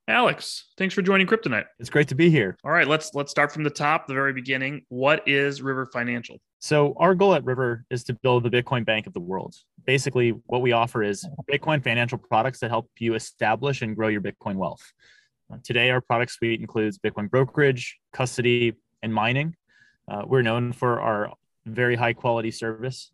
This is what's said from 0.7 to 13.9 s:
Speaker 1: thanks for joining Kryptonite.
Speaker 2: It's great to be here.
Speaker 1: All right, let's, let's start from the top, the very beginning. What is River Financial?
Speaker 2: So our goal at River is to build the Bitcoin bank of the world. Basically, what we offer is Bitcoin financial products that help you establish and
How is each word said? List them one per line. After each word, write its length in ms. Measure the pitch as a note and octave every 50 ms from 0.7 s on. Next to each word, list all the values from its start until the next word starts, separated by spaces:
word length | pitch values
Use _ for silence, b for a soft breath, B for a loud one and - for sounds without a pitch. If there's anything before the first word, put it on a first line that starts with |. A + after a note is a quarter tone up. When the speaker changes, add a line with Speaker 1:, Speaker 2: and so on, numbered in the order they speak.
| _
Speaker 1:
thanks 180 | - F#3+ F#3 -
for 80 | G3+
joining 240 | F3+ F#3+ G3 F#3+ F#3
Kryptonite. 400 | F3+ A3+ A3 - D3 A#2 G#2 - - _ -
Speaker 2:
It's 100 | A#2+ -
great 160 | - D3 D3+ -
to 60 | C3+
be 160 | C3 E3+ F3
here. 260 | D#3 C3+ G2+ F#2 F2+ - -
Speaker 1:
All 60 | C#3
right, 160 | D#3+ E3+ D3+
let's, 260 | C3 D#3 D#3 - - -
let's 180 | C#3+ C#3 -
start 200 | - D3+ D3 D3
from 120 | - D#3 D3+
the 60 | D3
top, 360 | D3 - D3 D3 D#3 E3 -
the 80 | - C3+
very 180 | C3+ C#3 C#3
beginning. 500 | C3 C3 B2 C3+ C3+ C3 C3 C3+ D3 C#3+ - _
What 380 | B2 B2 C3 C#3+ D#3+ - -
is 360 | C#3 C#3 C#3 C#3 C#3+ C#3 B2
River 240 | B2+ C3+ C3 C3 C3
Financial? 540 | - - B2 A#2 A#2+ A#2+ A#2+ A#2 - A#2 - _ _ _ _
Speaker 2:
So 340 | - - D3+ D3 D3 C#3+ -
our 180 | - E3 F#3 F#3+
goal 200 | F3+ G3 G3 F3+
at 100 | C#3+ B2+
River 400 | C3 B2 B2+ C3 A#2+ A#2 A#2 - -
is 140 | C3 A#2+ -
to 100 | - B2
build 300 | - - B2+ B2 B2 A#2
the 60 | A#2
Bitcoin 340 | A2+ B2 A#2+ - C#3 A#2+ G#2+
bank 240 | A2 A2 G#2+ G#2 G2
of 60 | F#2
the 60 | F#2+
world. 360 | F2 F2 F#2+ F#2 - - - - _ _ _ - _
Basically, 460 | B2+ C3+ C#3 - C#3+ - B2+ A#2+ A#2 G#2+ - -
what 160 | - A#2+ B2
we 80 | B2+ B2
offer 320 | A#2 A#2 A#2 A#2+ - A#2
is 240 | G#2 G#2 G2+ - - E3+ - - - -
Bitcoin 320 | C#3+ C#3+ - D#3+ D#3 C#3+
financial 360 | B2+ B2+ A#2 A#2+ A#2+ A#2 C3 A2
products 420 | - - A#2 A2 A#2 C3 B2+ -
that 100 | B2 A2
help 180 | A#2 A2+ A2+ _ _ -
you 160 | A#2 A#2 A2+
establish 680 | A2 - - - - A#2 - C3+ A2+ C3+ C#3+ C3+ -
and 140 | B2 A2